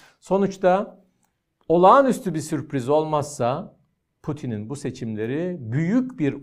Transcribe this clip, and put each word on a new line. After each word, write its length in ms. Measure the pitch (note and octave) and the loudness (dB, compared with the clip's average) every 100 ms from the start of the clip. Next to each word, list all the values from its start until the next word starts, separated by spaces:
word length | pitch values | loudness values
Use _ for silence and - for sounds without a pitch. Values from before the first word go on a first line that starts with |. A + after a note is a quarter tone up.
| - _ | -20 _
sonuçta 800 | - G3 G3 F#3+ F#3 F#3 - - _ _ _ _ _ _ - | -2 0 0 0 2 2 0 -12 _ _ _ _ _ _ 0
olağanüstü 640 | E3+ F#3+ C4 C4+ F3+ F#3 | 6 8 8 6 2 -2
bir 60 | D#3 | -6
sürpriz 480 | - D3 - C3+ A#2 | -4 -6 -4 -4 0
olmazsa 880 | D3+ D#3 D3+ C3 - A#2+ D3+ G#3 _ _ _ _ _ | 0 0 -2 -4 -2 -2 -2 -8 _ _ _ _ _
Putin'in 480 | - C#3 B2 G#2+ G#2+ | -10 -8 -8 -8 -8
bu 60 | C#3 | -8
seçimleri 800 | C3+ C3 A2+ G#2+ A2+ C#3+ F3+ F3 | -8 -8 -8 -6 -4 -4 -6 -8
büyük 580 | A2 C3 E3+ B3+ B3+ - | -6 -4 0 0 -2 -2
bir 180 | C#3 C#3 | -4 -2